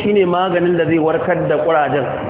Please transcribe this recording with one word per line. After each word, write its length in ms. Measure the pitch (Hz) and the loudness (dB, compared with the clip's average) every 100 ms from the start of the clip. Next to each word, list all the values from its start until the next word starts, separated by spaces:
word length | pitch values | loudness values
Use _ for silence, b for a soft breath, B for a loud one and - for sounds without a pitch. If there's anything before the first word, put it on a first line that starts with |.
shine 240 | 208 208 | 0 2
maganin 520 | 180 175 185 175 175 175 | 2 0 0 0 0 0
da 60 | 160 | 2
zai 100 | 165 | 2
warkar 380 | 156 160 180 165 151 | 2 0 0 -2 0
da 100 | 151 | 0
kurajen. 480 | 170 160 139 143 - - - | 0 2 0 0 -2 -6 -6